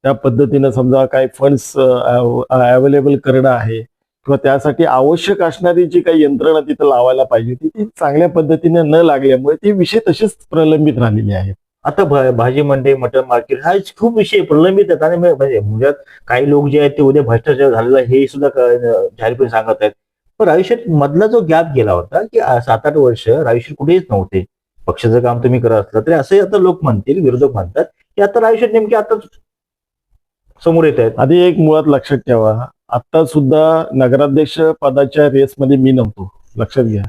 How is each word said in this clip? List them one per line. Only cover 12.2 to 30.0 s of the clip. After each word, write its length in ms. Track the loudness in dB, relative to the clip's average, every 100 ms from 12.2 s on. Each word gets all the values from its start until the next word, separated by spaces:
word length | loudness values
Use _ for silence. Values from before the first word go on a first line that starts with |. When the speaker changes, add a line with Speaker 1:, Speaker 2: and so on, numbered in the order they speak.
| 2
Speaker 2:
भाजी 260 | 0 0 0
मंडई, 320 | 0 0 0
मटण 280 | 0 0 -2 0
मार्केट 320 | -4 -2 -4
हा 100 | -2 -2 -4 _
खूप 180 | -2 0
विषय 240 | 0 -2
प्रलंबित 440 | 0 2 2 2 0
आहेत 120 | 0
आणि 160 | 0 2
म-, 200 | 0 2
म्हणजे 220 | 0 -2
मुळात 340 | -2 -2 -2 -2 -12 -20 -4
काही 220 | -2 2
लोक 200 | 2 2
जे 100 | 0
आहेत 120 | 0
ते 100 | 2
उद्या 220 | 2 2
भ्रष्टाचार 460 | 0 -2 0 0 2
झालेला 300 | 2 2 0
आहे 200 | 2 0
हे 80 | 0
सुद्धा 220 | -2 -2
क-, 320 | 0 0 0 0 -2 -2 -4
जाहीरपणे 300 | -6 -2 -2
सांगत 260 | -2 -4 -2
आहेत. 100 | -4 -4 _ _ _ _
पण 80 | 0
रावीशेठ 420 | 0 0 -4 -2
मधला 380 | -2 0 0 0
जो 120 | 0
गॅप 260 | 0 -2 0
गेला 160 | -2 -2
होता 300 | -2 -4 -6
की, 180 | -4 -4
आ, 200 | 0 -2
सात 200 | -2 -2
आठ 120 | 0 2
वर्ष 320 | 0 0 -2
रावीशेठ 480 | 0 0 -2 -4 -8
कुठेच 280 | 0 0 0
नव्हते, 360 | -6 -4 -6 -8 _ _ _ -10
पक्षाचं 320 | -4 0 0
काम 200 | 0 -2
तुम्ही 200 | 0 0
करत 220 | 0 0
असला 200 | 0 -4
तरी 120 | 0
असंही 280 | -2 2 0
आता 160 | 2 0
लोक 260 | 0 0
म्हणतील, 400 | -2 -2 -2 0
विरोधक 280 | 0 2 0
म्हणतात 320 | -2 -6 -4
की 360 | -6 _ _ -2
आता 200 | -2 0
रावीशेठ 300 | 0 0 0
नेमके 240 | 0 0
आता 180 | -2 -2 -6 -8 _ _ _ _ _ _ _